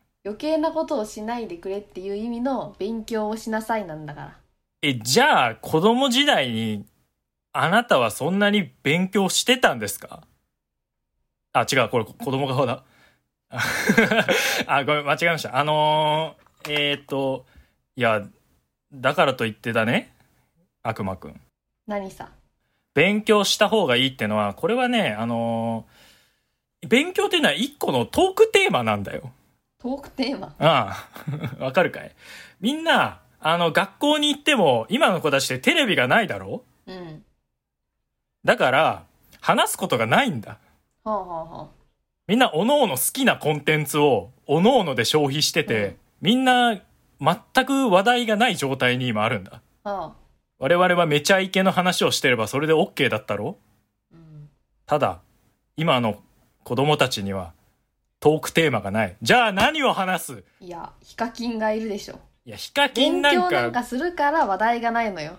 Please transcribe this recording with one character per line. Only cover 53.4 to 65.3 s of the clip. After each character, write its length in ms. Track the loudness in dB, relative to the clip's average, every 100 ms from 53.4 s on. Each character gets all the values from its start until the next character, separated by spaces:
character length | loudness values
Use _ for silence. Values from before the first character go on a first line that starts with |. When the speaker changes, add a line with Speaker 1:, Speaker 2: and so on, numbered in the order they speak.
| -6 -10 _ _ _ _ _
Speaker 1:
う 40 | -20
ん。 340 | -20 -20 -20 _ _ _ -4
Speaker 2:
た 120 | 0
だ、 220 | 0 -4 _ _ _ _ _ -4
今 240 | 0 2
の 200 | 0 -4 _ _ _ _
子 100 | -6
供 220 | 0 0 2
た 120 | 0
ち 140 | 0
に 100 | -6
は、 200 | -6 -10 -16 _ _ _ _ _ _
ト 200 | 2 2
ー 20 |
ク 120 | -2
テ 160 | 0 0
ー 40 |
マ 80 | 0
が 100 | -2
な 140 | -2
い。 120 | -2 -4
じ 120 | 2
ゃ 120 | 4 4
あ 60 |
何 320 | 2 0 2
を 80 | 0
話 300 | 0 -2 -4
す？ 220 | -6 -16 -20 _
Speaker 1:
い 80 | -16
や、 220 | -14 -16 -18
ヒ 160 | _ -8
カ 120 | -8
キ 180 | -6 -8
ン 120 | -2
が 140 | -2
い 60 | -2
る 100 | -6
で 80 | -8
し 120 | -10
ょ。 80 | -18 _ _
Speaker 2:
い 60 | -20
や、 60 | -16
ヒ 180 | -6
カ 140 | 0 0
キ 200 | 2 2
ン 140 | 4
な 80 | 4
ん 40 | 4
か、 40 |
Speaker 1:
勉 80 | 2
強 60 | 0
な 60 | 0
ん 40 |
か 120 | -2
す 120 | -4 -4
る 180 | -4
か 180 | 0 0
ら 140 | 2 0
話 120 | 2
題 220 | 0 0
が 100 | -2
な 140 | -2
い 80 | -4
の 80 | -6
よ。 180 | -10